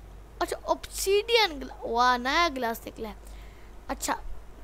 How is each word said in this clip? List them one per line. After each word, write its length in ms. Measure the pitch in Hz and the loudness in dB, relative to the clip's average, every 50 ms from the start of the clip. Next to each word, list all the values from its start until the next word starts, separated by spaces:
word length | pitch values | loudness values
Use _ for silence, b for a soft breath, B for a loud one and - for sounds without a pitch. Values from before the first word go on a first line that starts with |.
| - - - - - - - - | -16 -16 -16 -16 -16 -16 -4 -4
अच्छा, 140 | 349 - - | -2 -2 -2
obsidian 1040 | - - - 330 - - - - - - 392 392 415 440 453 466 453 415 349 294 269 | -4 0 0 0 0 -2 -6 -6 -2 2 4 6 6 6 6 6 6 6 4 2 -4
ग्ला-, 260 | 262 - - - 269 | -8 -10 -10 -8 -4
वाह, 320 | - 226 233 247 254 247 | 0 2 4 6 6 4
नया 320 | 240 240 262 294 330 349 330 | 4 2 2 4 4 4 4
glass 320 | 262 262 240 226 226 226 - | 2 0 -2 -2 -2 -4 -8
निकला 240 | 208 - - 220 214 | -10 -10 -8 -8 -10
है। 60 | 196 - B B B B B B B B B B B B - - | -10 -12 B B B B B B B B B B B B -8 -8
अच्छा, 320 | 269 - - 285 - - - - - - - - - - | -6 -4 -2 -2 -2 -2 -4 -6 -6 -6 -8 -10 -14 -14